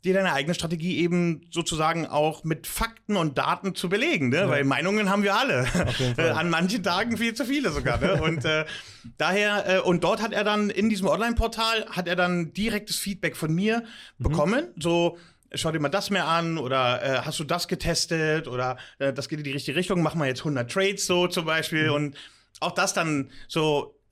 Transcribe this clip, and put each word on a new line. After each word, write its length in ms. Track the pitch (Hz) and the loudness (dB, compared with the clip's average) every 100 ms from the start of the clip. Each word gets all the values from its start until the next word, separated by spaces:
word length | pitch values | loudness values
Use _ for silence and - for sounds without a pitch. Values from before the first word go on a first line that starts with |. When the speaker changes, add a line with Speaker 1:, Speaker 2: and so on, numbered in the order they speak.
Speaker 1:
dir 120 | 180 190 | 2 2
deine 180 | 190 | 2
eigene 220 | 139 147 175 | 0 0 -2
Strategie 420 | 165 170 175 143 | -2 -4 -2 0
eben 500 | 170 175 170 160 - | 2 2 2 -2 -6
sozusagen 560 | 170 165 165 156 165 156 | -6 -4 0 0 0 0
auch 360 | 147 156 156 | 2 2 0
mit 220 | 160 165 - | -4 -4 -6
Fakten 500 | - 226 - - 202 | -6 -6 -6 -2 0
und 220 | 160 135 | 2 0
Daten 380 | 135 180 196 - | 0 0 -4 -4
zu 120 | 180 | -2
belegen, 420 | 202 302 247 127 | 0 0 2 2
ne? 80 | 147 | 2
Speaker 2:
Ja. 120 | 202 | 2
Speaker 1:
Weil 140 | 147 | 2
Meinungen 460 | 139 135 175 214 202 | 2 2 0 0 2
haben 120 | 202 | 2
wir 140 | 202 202 | 2 2
alle. 260 | 262 135 127 175 139 | 2 0 0 0 0
Speaker 2:
Auf 140 | 120 | 0
jeden 160 | 127 123 | -2 2
Speaker 1:
<laughs> 0 | |
Speaker 2:
Fall. 160 | 165 | 0
Speaker 1:
An 180 | 156 - | 2 0
manchen 320 | 165 180 226 | 2 0 0
Tagen 360 | 175 180 233 214 | 0 0 0 0
viel 180 | 233 226 | -2 -2
zu 100 | 240 | -2
viele 260 | 277 233 | 0 0
sogar, 280 | 143 127 120 | 0 0 0
ne? 160 | 143 170 | 2 2
Speaker 2:
<laughs> 60 | |
Speaker 1:
Und, 220 | 156 160 | 2 0
äh, 220 | 156 156 156 - - - 117 - | 0 0 -2 -10 -16 -20 -20 -2
daher, 580 | 156 190 208 208 190 185 | 0 2 2 0 2 2
äh, 20 | |
und 240 | 180 175 | 4 2
dort 180 | 165 214 | 2 0
hat 100 | 220 | 0
er 100 | 202 | 0
dann 280 | 208 208 208 | 0 2 0
in 180 | - 220 | 2 2
diesem 180 | 208 196 | 2 2
Online-Portal, 800 | 165 233 226 226 220 226 226 - | 2 0 0 0 0 0 0 -2
hat 220 | 180 170 | -6 -2
er 80 | 175 | 2
dann 360 | 180 175 165 | 2 2 -2
direktes 460 | - 214 208 208 - | -2 -2 -2 -4 -6
Feedback 400 | - 190 165 - | -6 -4 -6 -4
von 160 | 156 | -2
mir 300 | 160 214 233 226 - - _ | 0 2 0 -4 -18 -20 _
Speaker 2:
Mhm. 60 | |
Speaker 1:
bekommen, 400 | 120 151 151 240 349 - | 0 2 2 2 -2 -4
so, 400 | 165 170 170 170 - _ _ | 0 4 2 0 -20 _ _
„Schau 180 | - 165 | -4 -2
dir 80 | 156 | 0
mal 100 | 143 | 0
das 200 | 196 196 | 0 0
mehr 160 | 190 156 | 0 2
an“ 320 | 165 170 165 | 2 2 -2
oder, 460 | 127 131 127 123 | 0 2 2 2
äh, 180 | 135 131 | 0 -2
„Hast 160 | 143 156 | -2 -6
du 40 | |
das 240 | 143 170 - | -2 -4 -2
getestet?“ 800 | 180 - 165 - 165 156 156 139 | -4 -2 -2 0 0 2 0 -2
oder, 300 | 123 127 127 - _ | -4 -4 -4 -12 _
äh, 160 | 139 | -2
„Das 160 | 131 - | -2 -6
geht 80 | 151 | -6
in 60 | |
die 80 | 143 | -6
richtige 260 | 139 - 143 | -6 -2 -2
Richtung, 240 | 180 180 | 0 2
mach 140 | 156 160 | 2 2
mal 120 | 139 | 0
jetzt 160 | 120 | 0
hundert 280 | 160 135 120 | -2 -2 -2
Trades“, 340 | 190 196 196 - | 0 0 0 0
so 220 | 180 180 | 2 2
zum 180 | 175 160 | 0 0
Beispiel. 440 | 160 160 160 156 | -2 0 2 2
Speaker 2:
Mhm. 40 | |
Speaker 1:
Und 240 | 147 147 139 - - _ - | 2 0 -6 -20 -20 _ -6
auch 120 | 170 | -4
das 240 | 175 190 196 | 0 0 0
dann 340 | 165 147 135 - - | 0 -2 -4 -12 -4
so 520 | 165 156 147 - _ _ | 0 2 2 0 _ _